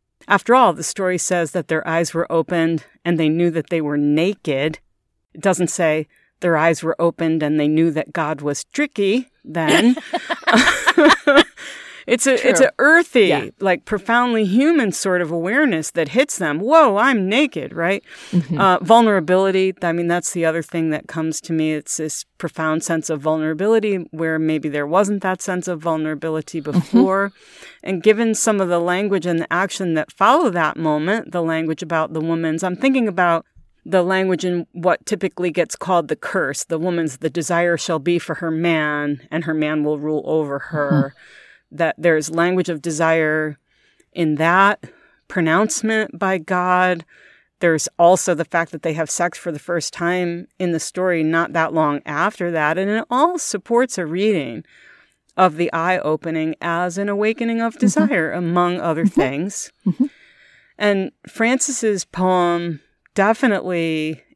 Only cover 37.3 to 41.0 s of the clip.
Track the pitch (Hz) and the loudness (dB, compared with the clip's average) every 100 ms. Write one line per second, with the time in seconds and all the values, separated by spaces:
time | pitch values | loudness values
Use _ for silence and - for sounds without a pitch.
37.3 | 165 165 170 175 170 - 160 151 175 - | -4 -2 0 0 0 -2 -2 0 -2 -2
38.3 | 151 165 160 170 160 151 147 147 139 - | -6 -4 -2 0 0 -2 -2 -4 -6 -6
39.3 | 156 160 156 151 156 147 147 156 151 - | -6 -4 -2 -2 -2 -2 -2 -2 -4 -2
40.3 | 156 143 139 - 156 143 147 | -2 -2 -6 -6 -4 0 0